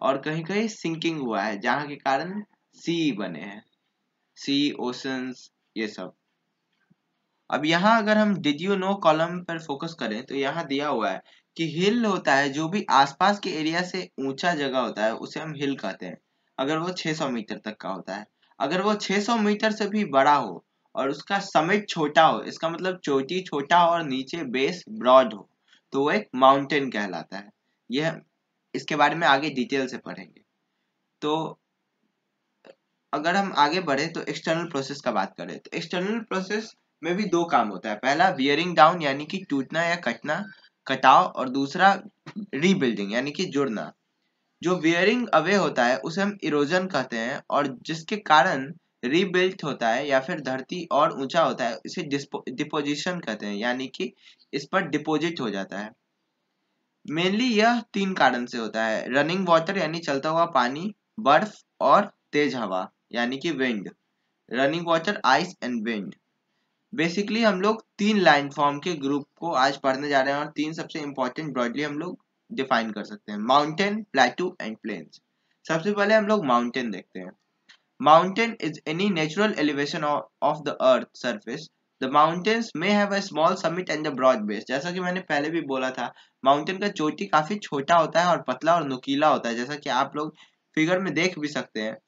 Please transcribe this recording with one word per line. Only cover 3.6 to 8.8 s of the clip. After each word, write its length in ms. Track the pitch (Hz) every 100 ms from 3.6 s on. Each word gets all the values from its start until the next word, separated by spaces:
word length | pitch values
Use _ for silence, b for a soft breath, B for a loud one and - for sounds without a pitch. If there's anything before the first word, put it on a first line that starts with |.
| - _ _ _ _ _ _ -
सी, 360 | - 139 143
ओशंस 800 | - 123 123 135 131 127 123 - _ _ -
ये 100 | 110
सब। 260 | 104 90 - _ _ _ _ _ _ _ _ _ _ _ _ -
अब 160 | - 151
यहाँ 320 | 170 202 226
अगर 160 | 208 214
हम 180 | 214 180
did 280 | 147 147
you 120 | 185
know 240 | 196